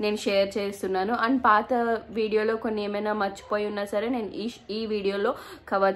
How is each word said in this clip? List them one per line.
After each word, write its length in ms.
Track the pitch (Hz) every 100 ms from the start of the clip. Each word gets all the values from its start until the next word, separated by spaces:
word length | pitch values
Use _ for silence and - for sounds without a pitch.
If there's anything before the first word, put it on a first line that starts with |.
నేను 140 | 208 208
షేర్ 420 | 208 196 196 208
చేస్తున్నాను. 600 | 202 196 190 190 196 233 226
And 140 | 269
పాత 320 | 240 214 233 247 233 226 -
వీడియోలో 460 | 202 220 214 220 226
కొన్ని 280 | 233 214
ఏమైనా 300 | 202 202 214
మర్చిపోయి 520 | 214 202 196 - 208 208
ఉన్నా 200 | 208 202
సరే 240 | 214 226
నేను 180 | 254 214
ఈ, 220 | - 214 - -
ఈ 160 | 208 220
వీడియోలో 500 | 214 196 202 214 294 - - -
cover 260 | 202 196